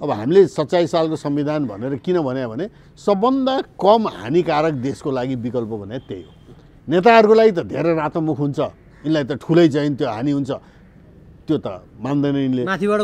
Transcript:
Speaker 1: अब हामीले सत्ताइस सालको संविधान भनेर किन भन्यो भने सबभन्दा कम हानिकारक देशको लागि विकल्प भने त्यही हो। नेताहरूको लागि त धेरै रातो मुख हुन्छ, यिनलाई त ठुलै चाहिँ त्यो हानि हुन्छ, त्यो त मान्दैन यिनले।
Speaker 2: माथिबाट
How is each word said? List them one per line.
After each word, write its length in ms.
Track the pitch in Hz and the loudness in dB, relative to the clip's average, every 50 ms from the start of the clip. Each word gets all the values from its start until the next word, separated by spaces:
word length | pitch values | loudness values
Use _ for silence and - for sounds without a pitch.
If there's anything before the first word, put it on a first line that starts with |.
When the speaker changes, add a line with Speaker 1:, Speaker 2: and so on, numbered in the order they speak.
Speaker 1:
अब 80 | 156 147 | -6 -6
हामीले 360 | 117 104 110 135 180 196 185 | -4 -4 0 4 6 6 6
सत्ताइस 440 | - - 165 151 - 180 175 170 151 | 4 2 -4 -4 0 0 0 0 2
सालको 260 | 175 165 160 160 156 | 0 0 0 0 -4
संविधान 500 | 139 - 147 143 147 143 147 151 156 143 | -4 -4 -4 -2 -2 -2 -2 -2 -4 -4
भनेर 300 | 113 101 98 120 139 139 123 | -4 -6 -8 -8 -6 -6 -6
किन 240 | - 185 180 175 | -4 -2 -2 0
भन्यो 260 | 147 127 127 135 127 113 | 0 -2 -4 -4 -6 -6
भने 220 | 110 135 185 233 - - - - - | -6 -8 -8 -10 -10 -16 -20 -20 -16
सबभन्दा 640 | - - 208 202 190 220 254 269 269 254 262 262 277 - - - | -6 0 0 0 2 2 0 0 0 0 -2 -2 -2 -4 -6 -6
कम 340 | - - 196 220 233 214 175 | 0 4 4 4 4 2 -2
हानिकारक 640 | - - 107 120 151 180 160 165 151 151 156 165 151 | -6 -8 -6 -2 0 0 2 2 0 0 0 0 -2
देशको 360 | 127 117 139 117 - - 151 | -2 -4 -6 -6 -6 -6 -4
लागि 240 | 135 127 123 135 131 | -4 -4 -4 -4 -4
विकल्प 340 | 120 110 123 117 123 113 104 | -6 -6 -4 -4 -4 -4 -4
भने 300 | 113 104 101 98 117 131 | -8 -10 -10 -10 -12 -12
त्यही 240 | - - 107 90 | -10 -12 -14 -14
हो। 80 | 85 - - - - - - - - - - - - 135 | -14 -18 -20 -20 -20 -20 -20 -20 -20 -20 -20 -14 -4 -2
नेताहरूको 460 | 160 185 175 233 226 226 214 208 220 | 0 4 6 6 8 8 8 6 6
लागि 180 | 220 220 220 | 6 6 4
त 60 | 180 165 110 | 2 0 -6
धेरै 280 | 98 - 143 156 170 165 | -6 -4 -2 0 0 0
रातो 260 | 160 151 156 - 170 | 0 -2 -4 -2 -2
मुख 180 | 160 156 143 117 | -2 -2 -2 -2
हुन्छ, 200 | 143 143 131 156 135 101 - - - - - - | -2 -4 -2 -4 -4 -6 -6 -14 -20 -20 -18 -8
यिनलाई 220 | - 147 160 151 135 | -4 -2 -2 -2 -2
त 80 | 117 143 123 | -4 -6 -6
ठुलै 260 | - - 160 170 170 156 | -2 2 4 6 6 6
चाहिँ 280 | 127 151 143 147 139 117 | 4 2 -2 -2 -2 -2
त्यो 80 | 147 | -4
हानि 240 | 123 107 110 160 147 | -4 -4 -4 -2 -2
हुन्छ, 200 | 143 139 135 139 131 98 - - - - - - - - - - - - - - - - - | -2 -2 -2 -4 -6 -8 -10 -18 -20 -20 -20 -20 -20 -20 -20 -20 -20 -20 -20 -20 -20 -12 -6
त्यो 120 | - 156 120 | -4 -4 -2
त 80 | - 110 92 90 92 - - 104 | -4 -6 -10 -12 -16 -20 -16 -10
मान्दैन 340 | 110 131 143 143 139 143 139 | -6 -4 -2 0 0 0 0
यिनले। 280 | 139 135 131 127 127 120 | 0 0 0 -2 -2 -2
Speaker 2:
माथिबाट 340 | 113 - - 202 202 208 208 | -2 -4 -2 -2 0 0 -2